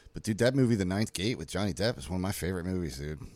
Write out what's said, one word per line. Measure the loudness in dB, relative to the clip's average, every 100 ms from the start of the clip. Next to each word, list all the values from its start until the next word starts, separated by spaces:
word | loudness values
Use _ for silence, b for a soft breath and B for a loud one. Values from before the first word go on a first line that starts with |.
| b
But, | -8
dude, | -4 4
that | 4 6
movie, | 4 4
The | 2
Ninth | 2 0
Gate | 0 -2 -2
with | -4
Johnny | -2 -2
Depp, | 0 -2 -2
is | -4
one | -4
of |
my | -2
favorite | -2 -2 -2 -2
movies, | -2 -2 -6
dude. | -8 -8 -12